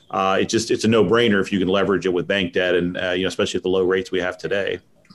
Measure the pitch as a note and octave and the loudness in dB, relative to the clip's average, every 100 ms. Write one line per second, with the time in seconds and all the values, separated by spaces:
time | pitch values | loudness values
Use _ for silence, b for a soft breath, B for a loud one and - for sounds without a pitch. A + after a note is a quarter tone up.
0 | _ F#2+ F#2+ F#2+ G2+ A2+ A2 A#2+ G#2+ A2+ | _ -2 0 0 0 -2 0 0 2 4
1 | F#2+ A2+ A#2+ G2+ F#2+ G2+ F2+ G2 F#2+ F#2+ | 4 4 4 2 0 0 0 2 2 0
2 | F2+ F2 D#2+ G2 F2+ F#2 F2+ F2+ F2 F2+ | 0 -2 -2 -2 0 0 0 0 0 -4
3 | F2+ F2+ F#2 - G2+ F#2 F#2 F#2 F#2 F#2+ | -4 -2 -2 -2 -2 -2 0 0 2 0
4 | F2+ F#2 F2+ F2+ - G2 F#2+ F2+ - _ | -2 -4 -4 -6 -4 -4 -4 -6 -12 _
5 | _ | _